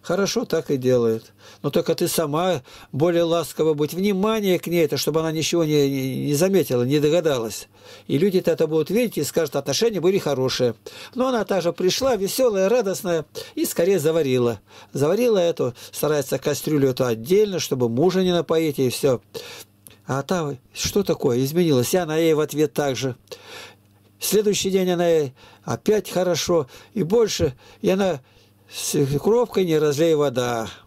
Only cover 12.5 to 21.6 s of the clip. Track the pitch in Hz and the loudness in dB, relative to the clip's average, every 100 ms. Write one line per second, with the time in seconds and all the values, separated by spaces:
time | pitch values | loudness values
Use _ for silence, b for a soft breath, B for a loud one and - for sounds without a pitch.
12.5 | 196 190 247 196 165 185 165 147 B B | 2 2 2 0 -4 -2 -4 -4 B B
13.5 | - 330 - 175 190 147 165 139 127 120 | -6 -4 0 2 2 2 2 2 2 2
14.5 | 107 B B B - 147 202 247 208 170 | -2 B B B -2 0 2 2 2 2
15.5 | 165 131 B B - 147 151 131 135 151 | 0 -4 B B -6 -2 -2 -2 -4 -2
16.5 | 143 - 151 135 127 127 110 120 190 208 | -4 -2 2 2 0 -2 -2 2 2 2
17.5 | 175 - 131 120 117 180 180 185 175 160 | 0 -4 -2 0 2 2 2 2 0 0
18.5 | 165 160 139 127 - 143 120 _ - B | 0 0 0 -2 0 0 0 _ -16 B
19.5 | B - _ - - - 131 135 185 151 | B -20 _ -20 -20 -6 -6 -2 -4 -4
20.5 | 135 _ - - 208 190 156 139 120 135 | -8 _ -8 -4 -2 -2 0 0 0 0
21.5 | 160 | 0